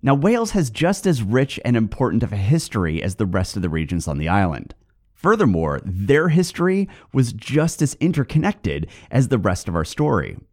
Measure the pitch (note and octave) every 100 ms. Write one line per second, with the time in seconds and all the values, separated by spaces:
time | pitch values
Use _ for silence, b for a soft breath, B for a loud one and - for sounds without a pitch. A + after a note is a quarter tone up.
0 | - C#3 E3+ A#3 A3+ G#3 C#3+ G#2+ E3 G3
1 | F#3+ D3 G2+ A#2+ C#3 - - A#2+ A2 -
2 | B2+ G2 A2+ G#2 G2 D#3+ - A2+ F2 D#2+
3 | F#2+ F#2 G2 F#2 F#2 - F2+ D#2+ D#2 F2
4 | E2 C#2+ D2+ F#2+ F#2 C2+ - - _ _
5 | _ _ E3+ A3 E3 F2 D#2+ C#2+ - F#2
6 | G2 C#3+ E3+ D#3+ F3 - F3 F#3+ G3 B
7 | B C3+ B2 G#2+ - C#3 D#3+ - D3 -
8 | D#3+ - C3 D#3 D#3 - - D2 D#2+ B
9 | B B2+ B2+ C3 G2 F2 - E2+ D#2 -
10 | D3+ A2+ G#1+ G1+ -